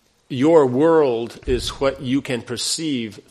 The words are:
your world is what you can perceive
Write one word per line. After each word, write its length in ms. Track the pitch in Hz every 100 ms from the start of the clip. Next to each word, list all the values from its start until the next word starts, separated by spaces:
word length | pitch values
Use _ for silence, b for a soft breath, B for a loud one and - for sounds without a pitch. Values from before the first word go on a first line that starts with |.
| _ _ _
your 400 | 131 151 165 131
world 800 | 123 165 160 139 113 117 - -
is 200 | 123 -
what 240 | - 139 -
you 220 | 131 135
can 200 | 131 120
perceive 760 | 107 113 - - 160 131 110 98 -